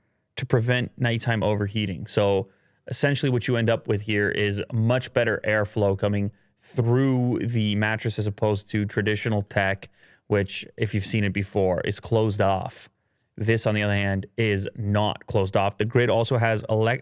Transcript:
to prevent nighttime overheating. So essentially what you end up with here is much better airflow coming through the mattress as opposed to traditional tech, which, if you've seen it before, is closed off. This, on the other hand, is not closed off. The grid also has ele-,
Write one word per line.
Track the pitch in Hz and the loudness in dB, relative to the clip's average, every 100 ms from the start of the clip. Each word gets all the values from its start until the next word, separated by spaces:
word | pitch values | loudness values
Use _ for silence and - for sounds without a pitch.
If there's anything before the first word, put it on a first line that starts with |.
| _ _ _ - | _ _ _ -10
to | 127 | 0
prevent | 127 117 123 120 - | 2 2 0 0 -2
nighttime | 123 117 120 113 | -2 0 0 0
overheating. | 104 104 101 110 101 80 107 | 0 0 -2 -2 -2 -4 -4
So | - 101 98 95 _ _ _ - | 2 2 2 -2 _ _ _ -10
essentially | 120 143 139 143 | -2 0 0 0
what | 123 120 | 0 0
you | 120 | 0
end | 113 | 2
up | 113 - | 0 0
with | 104 | -4
here | 104 104 101 | 0 0 0
is | - 104 101 - | 0 -2 -2 -4
much | 113 113 127 - | -2 2 0 0
better | - 113 107 | 0 0 0
airflow | - 107 104 - 101 98 | 0 0 0 0 0 2
coming | 104 101 101 - _ _ | 0 0 -2 -6 _ _
through | - - 117 123 135 127 123 120 | -8 -2 2 4 4 2 0 0
the | 120 117 107 104 | -2 0 0 2
mattress | 107 110 113 110 | 0 -2 -4 -4
as | 104 | -4
opposed | 101 107 101 - | 0 0 0 -2
to | 110 | -2
traditional | 104 - 104 107 120 104 | -2 -2 -2 -2 -2 -2
tech, | 98 - 98 98 - _ - _ - | -2 0 0 -2 -8 _ -20 _ -2
which, | 104 95 - - - | 0 0 -6 -10 -6
if | 110 | -4
you've | 107 98 | -2 -2
seen | 110 | 0
it | 101 | 0
before, | 95 98 104 95 87 | -2 -2 0 0 0
is | - 101 | -2 -6
closed | - 113 110 101 | -2 0 2 2
off. | 98 95 87 - - _ _ _ _ - | 0 0 -4 -12 -18 _ _ _ _ -6
This, | 110 113 113 | 0 2 2
on | |
the | 107 | 0
other | 104 | 2
hand, | 101 101 98 - - | 2 0 -2 -4 -2
is | 110 101 101 | 0 0 -2
not | - 101 104 104 - - | -6 -2 0 0 -2 -2
closed | 107 95 107 | 0 2 2
off. | 98 - | 0 0
The | |
grid | 107 123 120 | 0 2 2
also | 104 117 123 | 2 2 2
has | 113 110 113 | 2 0 0
ele-, | 110 110 127 | 0 2 0